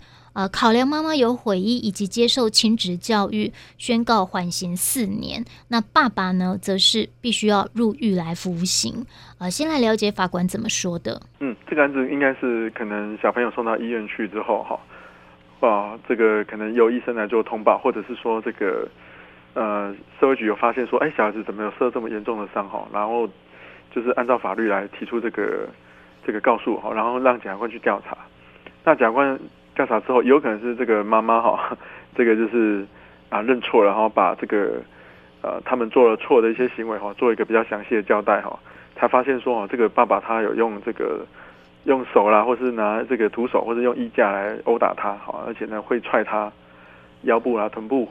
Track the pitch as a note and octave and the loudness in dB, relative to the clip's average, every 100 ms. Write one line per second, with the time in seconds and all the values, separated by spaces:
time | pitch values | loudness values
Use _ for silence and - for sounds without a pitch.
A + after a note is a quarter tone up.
0 | - - _ - G3 - A#3 A#3 C4+ D4+ | -10 -20 _ -8 -6 2 4 4 2 0
1 | D#4 D#4 A#3 B3 A3+ F#3 G3+ B3 A3 - | 0 2 2 0 -2 -2 0 0 -2 -4
2 | G3 A#3 A#3 - A3+ - A3 A3+ F3+ F3 | -4 0 0 2 0 2 2 2 0 -4
3 | - A3 G3 G#3+ G#3+ - - _ - A#3 | 0 0 0 -2 -4 -6 -18 _ -2 0
4 | A#3 A3+ F#3 F#3+ F3 - F3+ F3+ - C4+ | 2 2 2 -2 -4 -4 -6 -4 -2 -2
5 | G3+ G3+ - - A#3+ - - A#3 G#3+ D#4+ | -2 -4 -6 -8 -10 -14 -4 -4 0 2
6 | C4 G#3 F#3 F#3 F#3 F#3+ G3 F#3+ - A3 | 2 0 -2 0 -2 -4 -2 2 2 2
7 | - - A#3+ G3 G#3+ G3+ - A3 A3+ - | -2 -6 -4 0 2 2 0 0 0 0
8 | A3+ F3+ E3 E3+ F#3 E3+ F3+ - A3+ A#3 | 0 0 -2 -6 -6 -4 -2 -2 -2 -6
9 | B3 - - - F3+ F3+ D#4 D4+ A3+ G#3+ | -12 -16 -20 -10 -8 -4 -2 0 2 2
10 | G#3 G#3 F#3 F3+ F3+ - A3 - F#3 E3+ | 0 -2 -2 0 -2 -2 -4 -4 -4 -4
11 | A2 - - _ C4+ G#2 - D3+ C#3+ C3+ | -6 -10 -14 _ -8 -8 -4 2 2 2
12 | B2+ C#3+ C#3 C3 C3 A#2 A2+ - G#2+ G#2 | -2 0 0 0 -2 -2 -4 -6 -6 -6
13 | G#2 G#2+ G#2+ A#2+ A#2+ A2+ A2+ A2+ A#2 A#2 | -6 -2 -2 0 -2 -2 -2 -2 -4 -6
14 | G#2 - G#2+ G#2+ G#2+ G#2+ - - - - | -6 -6 -6 -6 -2 -2 -2 -10 -12 -20
15 | - - - - _ - B2 G#2 G#2 A2+ | -20 -20 -20 -20 _ 0 2 2 0 -10
16 | - A2+ A2 G#2+ G2+ G#2+ A2 A#2+ A2+ B2 | -4 2 4 2 -2 -6 -4 4 4 2
17 | B2+ A#2 G#2 A#2 G#2 A2+ G#2+ G2+ C3 A2 | -4 -4 0 0 0 0 2 4 2 -2
18 | G2 A#2+ A#2+ A2 A2+ - G2 A#1+ - - | -6 -6 -4 -2 -4 -4 -2 -2 -6 -10
19 | - - - - - B2+ A2 G#2 G2+ G2+ | -20 -20 -20 -20 -12 -6 -4 -4 -6 -10
20 | - - C3+ C3+ G#2+ G2+ A#2 A#2+ A#2 E3+ | -18 0 2 2 0 0 0 0 -2 0
21 | D3+ - G#2+ G#2+ G2+ G2+ G#2+ - B2+ B2 | 0 0 0 -2 -8 -6 -8 -2 -2 -2
22 | A2+ G#2+ G#2 A2 G2+ G#2+ G2+ G#2 G#2+ G#2 | -6 -6 -6 -6 -6 -8 -6 -8 -6 -4
23 | G#2 A#2+ A2 - _ - - - - B2 | -2 -2 -2 -6 _ -20 -20 -20 -10 -4
24 | A#2 B2 A#2+ A#2+ G2+ G2+ A2 G2 G2+ - | -2 0 2 0 0 0 0 0 -2 -10
25 | A2 A#2+ A2 G#2+ G#2 G2 G#2 - - - | -6 -4 -4 -4 -4 -4 -8 -14 -20 -20
26 | - - - G#2+ B2+ A2+ - G2 G#2 A2 | -20 -10 -8 0 2 2 0 -4 -4 -2
27 | A2+ B2 C3 A#2+ G#2 F#2+ A2+ A2+ A#2 G2+ | -2 2 2 2 -4 -8 -8 -4 -2 -2
28 | - - - _ - - - - E3 D3 | -4 -14 -16 _ -20 -20 -20 -4 2 4
29 | A2+ B2 C#3 C3+ - - _ - C3 A2 | 4 4 2 0 -8 -20 _ -4 0 0
30 | - B2+ A#2+ D3 C3 G#2+ A#2+ A#2+ A#2 G#2+ | 2 2 6 4 4 -2 -4 -4 2 2
31 | G#2 A2 A2+ A2+ A#2 - - A2+ - - | 4 2 4 4 4 0 -4 -8 -14 -20
32 | - - A#2+ A2 A2 A#2 G#2+ G2+ G2+ - | -10 0 2 4 2 2 2 0 -6 -16
33 | - - - G2+ A2+ B2+ A2 A#2 G2+ G#2 | -20 -20 -8 -4 0 -2 2 4 4 4
34 | A2 G#2+ F#2 - A2+ G#2+ F#2+ A#1+ - - | 2 4 2 0 -2 0 0 -4 -8 -20
35 | - - - - - F2+ - B2+ A2 C3 | -20 -20 -20 -10 -8 -6 -4 -2 2 6
36 | A#2 A2 - C3+ A2+ A2+ B2 - A2+ G#2+ | 6 6 4 4 4 2 -2 -2 -6 -6
37 | G2+ G2 B2 A2 G#2 A2+ A2+ G#2 G#2 A2+ | -8 0 0 2 2 2 0 -4 -2 -2
38 | F#2+ G#2+ G2+ G2+ G2+ - - - - - | 2 0 2 0 0 -10 -16 -20 -20 -2
39 | A#2+ B2+ C3 C3 B2+ A#2 G2 B2 A2 - | 2 2 2 -2 -2 -2 -2 0 2 2
40 | A2+ G2+ - A2+ A2 A2+ A2+ G#2 A2 - | 2 2 0 -2 0 0 0 -2 -8 -4
41 | - - - - - - - _ D#3+ C3 | -4 -4 -8 -18 -20 -20 -20 _ 0 0
42 | A#2+ A#2 G#2 G#2+ A#2 A#2+ B2+ A#2 G#2 A2 | 2 4 6 6 6 2 0 0 0 0
43 | A#2 A#2+ G#2+ A#2 B2 - G#2+ A#2 B2 A#2+ | -2 0 0 0 0 0 0 0 0 0
44 | A#2 B2+ G#2+ G2 G#2 A2 - A2+ G2+ - | -2 2 2 2 -4 -4 0 2 2 0
45 | G#2 G2+ - - A#2 A2+ A2 G#2+ G#2 A#2+ | -6 -6 -10 -10 -10 -8 -8 -8 -4 -4
46 | - A#2+ G#2 G#2+ G#2 - - - - - | 0 0 0 -4 -4 -10 -20 -20 -20 -20
47 | - - - A2+ B2 A2+ G#2+ A#2 A2 C3+ | -20 -8 0 0 2 0 -2 -6 -4 -4
48 | A2 | -2